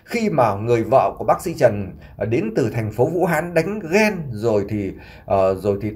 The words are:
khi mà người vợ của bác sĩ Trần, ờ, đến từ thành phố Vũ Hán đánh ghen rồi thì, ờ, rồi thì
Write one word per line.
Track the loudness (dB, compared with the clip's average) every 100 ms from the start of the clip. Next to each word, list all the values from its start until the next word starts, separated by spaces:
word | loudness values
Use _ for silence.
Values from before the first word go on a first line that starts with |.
| -8
khi | -2 0
mà | 2 2 2
người | 0 0
vợ | 4 4 2 -2
của | -2
bác | -2
sĩ | -2
Trần, | 2 2 2 -8 -12 -18 -8
ờ, | -2
đến | -2 0 0
từ | 0
thành | -2 -4
phố | 0 0
Vũ | 2 0
Hán | 0 0
đánh | -2 -2 -4 0
ghen | 2 2 0 -8
rồi | -2 0 0 0
thì, | -4 -4 -8 -16 -16 -2
ờ, | 2 2 2
rồi | 0 -2
thì | -4